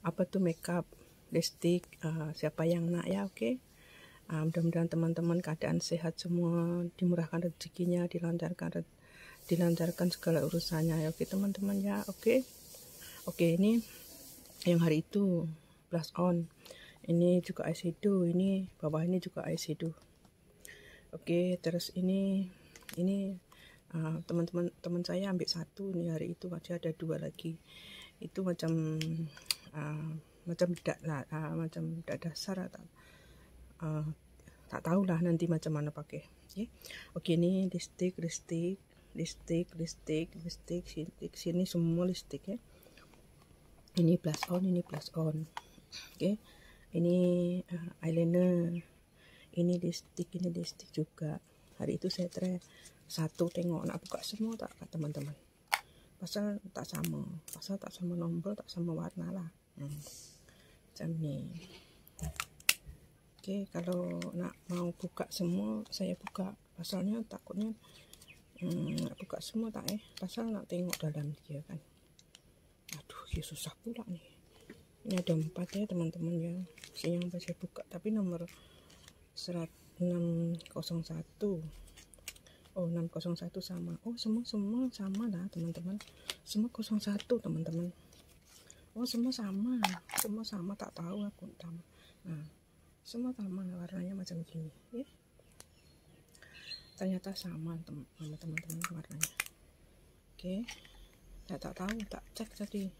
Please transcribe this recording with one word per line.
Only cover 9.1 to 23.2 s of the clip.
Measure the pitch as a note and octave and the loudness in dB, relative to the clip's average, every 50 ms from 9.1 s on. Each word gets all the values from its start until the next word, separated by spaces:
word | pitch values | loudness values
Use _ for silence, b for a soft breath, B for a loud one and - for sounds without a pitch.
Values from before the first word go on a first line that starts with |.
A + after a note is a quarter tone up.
| B B B B B B B - | B B B B B B B 2
dilancarkan | F3 E3 F3 E3+ E3+ E3 E3 E3+ E3+ - F3 F3+ - | 4 6 6 6 6 4 2 0 2 2 2 2 2
segala | - - F3+ E3 D#3 - | 2 2 4 4 4 4
urusannya | D3+ E3+ E3+ - - E3+ D#3 D#3+ E3 D#3+ E3 | 4 2 0 0 2 2 4 4 4 4 4
ya, | D#3 D#3 | 2 2
oke, | E3 - E3 | 0 0 -2
teman-teman | - F#3+ F#3+ G3 G3+ F#3+ - G3 G3 G3+ G3 | 0 2 2 2 2 2 2 2 2 2 2
ya, | F#3+ G3+ G3+ G3+ G3+ | 2 2 0 0 -2
oke? | - F#3 - - A3 A#3+ C4 B3+ - - - - - - - B B B B B B B B B | -4 -8 2 6 6 8 8 6 2 -10 -20 -18 -18 -18 -18 B B B B B B B B B
Oke, | - F3 - E3+ E3+ E3 E3+ | -6 2 4 6 6 8 8
ini | G3 G#3 A3+ A#3 A3 B B B B B B B B B B - - - - - - F3 | 8 8 8 6 4 B B B B B B B B B B -20 -20 -20 -16 0 4 6
yang | F3 E3 E3+ | 8 8 8
hari | E3 D#3 D#3+ | 8 6 4
itu, | D#3+ - - G3+ G3+ F#3+ F3+ E3 D#3+ D#3+ D#3 B B B B B B _ | 2 2 2 4 6 6 6 4 2 0 -4 B B B B B B _
blush | F3 E3 D#3 - - | -2 -2 -2 -2 0
on. | - F3 F3+ F3 E3+ E3+ - B B B B B B B B B B - - | 2 4 4 4 4 2 -2 B B B B B B B B B B 0 4
Ini | E3+ E3+ F3 F3+ F3+ F3+ | 6 8 8 8 8 6
juga | E3+ - F3+ - - | 4 2 -4 -2 -2
eyeshadow, | - E3 - - E3+ E3+ - - G#3 G3 F#3 | -2 -2 0 -2 -2 -2 2 2 4 4 6
ini | F3 E3+ E3+ F3 F#3+ G3 G3 F#3+ F#3+ F#3 - - | 4 6 6 4 4 4 4 2 0 -4 -8 -4
bawah | - D3+ D#3 D#3 | -2 0 2 2
ini | D#3+ F3 F#3 F#3 | 2 4 2 2
juga | F3 F3+ _ - - - | 0 -2 _ -4 -2 -2
eyeshadow. | D#3+ E3 - - D3+ - E3+ E3 D#3+ - - - - - - - _ _ - - - - B B B B B B B B B B | -2 -2 -2 -4 -4 -2 -2 -4 -4 -6 -16 -20 -20 -20 -20 -20 _ _ -20 -20 -20 -20 B B B B B B B B B B
Oke, | - E3 - - E3+ F3 F3+ F3+ F3+ F3+ | -14 -10 -2 2 4 4 4 4 2 2
terus | - E3 E3+ F3 - - - F#3 | 0 0 0 0 -2 -2 -2 2
ini, | F3+ F#3 F#3+ G3 G3 G3 F#3+ G3 F#3+ F3+ B B B B B B B B - | 2 4 4 4 4 4 4 2 2 0 B B B B B B B B -2
ini, | - F3+ F#3+ G3 G3 | 0 2 2 2 2